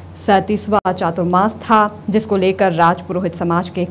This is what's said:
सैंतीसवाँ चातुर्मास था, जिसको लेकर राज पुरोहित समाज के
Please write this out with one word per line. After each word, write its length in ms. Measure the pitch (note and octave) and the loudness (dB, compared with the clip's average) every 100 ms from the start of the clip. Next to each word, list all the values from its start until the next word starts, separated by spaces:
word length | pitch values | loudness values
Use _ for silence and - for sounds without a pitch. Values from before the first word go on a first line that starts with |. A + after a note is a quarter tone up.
| - - - | -20 -10 2
सैंतीसवाँ 680 | G3 F#3+ G#3 - G#3 F#3 | 2 2 -4 0 -2 0
चातुर्मास 600 | F#3 F3+ F3 F3 F3+ G#3 A3 | -2 -2 -2 0 2 2 -2
था, 480 | - A3 G#3 - - | 2 2 2 -2 -2
जिसको 280 | G#3 G#3+ G3+ | -2 0 0
लेकर 340 | F#3 F#3+ F#3+ | 2 2 0
राज 300 | E3 E3+ F3 | 4 2 2
पुरोहित 340 | F3+ F3+ F#3 E3+ | -4 -4 -4 -4
समाज 340 | F3 E3+ F3+ | -2 0 -2
के 160 | - F3 | -4 -6